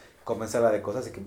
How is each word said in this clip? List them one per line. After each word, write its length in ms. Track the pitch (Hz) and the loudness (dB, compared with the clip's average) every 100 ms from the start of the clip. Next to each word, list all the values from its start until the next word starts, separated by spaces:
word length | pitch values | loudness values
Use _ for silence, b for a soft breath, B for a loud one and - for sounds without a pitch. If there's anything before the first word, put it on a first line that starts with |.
| B B | B B
convencerla 460 | - 107 110 120 113 | -6 -4 0 4 4
de 120 | 104 | 4
cosas 240 | 104 123 113 | 0 -4 -6
y 40 | |
que, 100 | 98 | -10